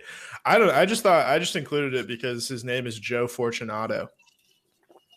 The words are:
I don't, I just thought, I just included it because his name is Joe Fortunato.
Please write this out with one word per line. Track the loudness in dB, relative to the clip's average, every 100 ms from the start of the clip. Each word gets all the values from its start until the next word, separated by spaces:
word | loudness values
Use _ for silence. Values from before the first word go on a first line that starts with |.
| -14 -18 -16 -4 4
I | 6
don't, | 6
I | 4 4
just | 2
thought, | 4 4 4
I | 2
just | 0 -4
included | -4 -2 0
it | -2 -4
because | -6 -6 -4 -6
his | -8
name | -4 -4 -4
is | -8
Joe | -4 -2 -2
Fortunato. | -2 -4 -4 -6 -4 -4 -4 -6 _ _ _ _ _ _ _ _ _ _